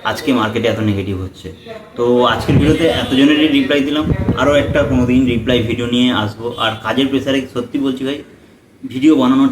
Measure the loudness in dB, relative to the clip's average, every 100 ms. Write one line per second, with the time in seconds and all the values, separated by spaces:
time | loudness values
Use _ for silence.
0 | -6 -6 -2 0 0 -2 -2 0 -2 -2
1 | -4 -6 -8 -12 -16 -16 -16 -18 -14 -4
2 | 0 2 2 0 0 2 2 2 2 0
3 | -2 2 4 4 2 2 2 0 0 -2
4 | -2 -2 -2 0 2 2 2 0 0 0
5 | 2 2 2 0 0 0 0 -4 -2 2
6 | 2 0 -4 -6 -10 -4 -4 -4 -4 0
7 | 0 0 -2 -4 -4 -8 -6 -4 -4 -4
8 | -6 -8 -12 -20 -20 _ _ _ -10 0
9 | 2 4 4 4 2